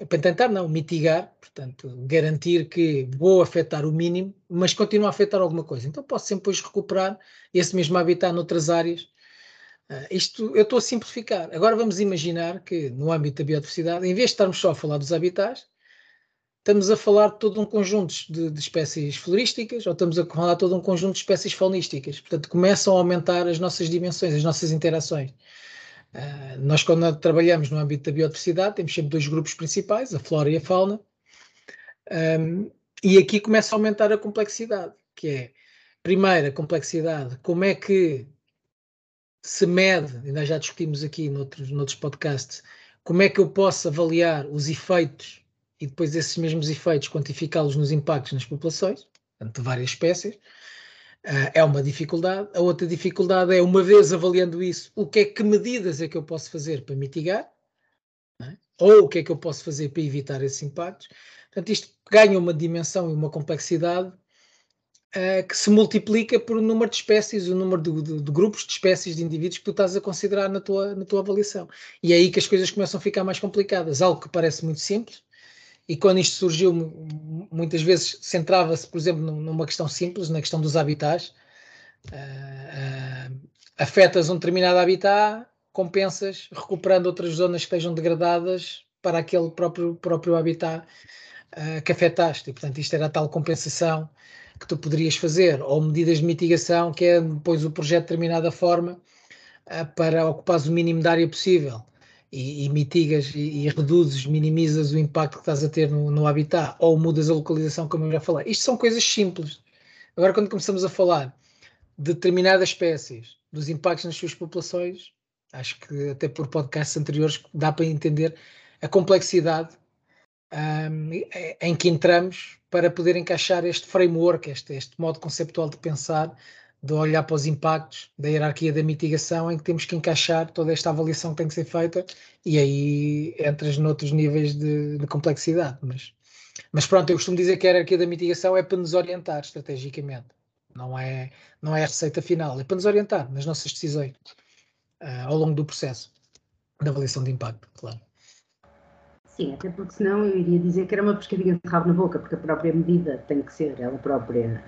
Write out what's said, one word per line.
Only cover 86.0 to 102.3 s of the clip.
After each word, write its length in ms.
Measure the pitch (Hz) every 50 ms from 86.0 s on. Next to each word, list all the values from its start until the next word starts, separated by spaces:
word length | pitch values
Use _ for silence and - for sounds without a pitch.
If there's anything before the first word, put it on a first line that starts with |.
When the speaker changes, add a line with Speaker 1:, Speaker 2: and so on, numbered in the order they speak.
| 196 190 - - 196 196 185 - - -
Speaker 1:
recuperando 540 | 180 - - - 196 170 - 190 190 185 175
outras 280 | 180 175 - 170 170 160
zonas 280 | 160 180 175 175 165
que 40 | -
estejam 280 | - 185 170 160 175 165
degradadas 920 | 160 160 170 170 156 175 170 175 170 170 185 185 180 165 - - - - _ _ _
para 200 | - 180 165 165
aquele 320 | 160 165 - 175 165 160
próprio, 420 | 165 - 180 170 170 180 170 170 170
próprio 420 | 170 - 175 170 160 165 175 170
habitat, 520 | 165 160 165 160 165 175 165 160 165 - - - - - - - - - - - - - _
ah, 300 | - 160 151 156 160 156
que 100 | 147 -
afetaste. 580 | 160 - 175 165 170 - 170 165 143 - - 151
E, 40 | 135
portanto, 260 | - - 143 131 151
isto 160 | 147 - -
era 100 | 151 156
a 40 | 151
tal 200 | - 165 151 151
compensação 800 | - 165 147 - 160 - - 151 - - 170 165 160 156 160 156 _ _ - - - - - - - -
que 80 | - -
tu 100 | 165 147
poderias 400 | 139 156 156 156 165 160 147 -
fazer, 440 | - 165 151 175 185 170 147 131
ou 200 | 143 135 143 156
medidas 380 | 156 156 151 160 170 165 170 151
de 60 | 156
mitigação, 680 | 170 165 156 175 165 170 160 165 - 175 170 170 170 156
que 100 | - 180
é 160 | 175 175 170
depois 460 | 165 160 156 147 151 175 165 156 151
o 60 | 160
projeto 320 | 151 - 156 147 170 170 165
de 40 | -
determinada 440 | 170 165 170 165 165 165 160 170
forma, 500 | - - 180 175 175 170 175 175 180 - _ _ _ _ _ _ - - _ - - _ _
ah, 180 | - - 160 165
para 420 | 147 - - 160 160 160 165 160 160
ocupares 380 | 151 160 - - 175 165 135 151
o 40 |
mínimo 300 | 170 170 170 170 165 165
de 60 | 160 170
área 180 | 165 165 165 160
possível 560 | 165 - - 190 185 170 147 139 117 113 113 _ _ _ _ _ _ _ _ _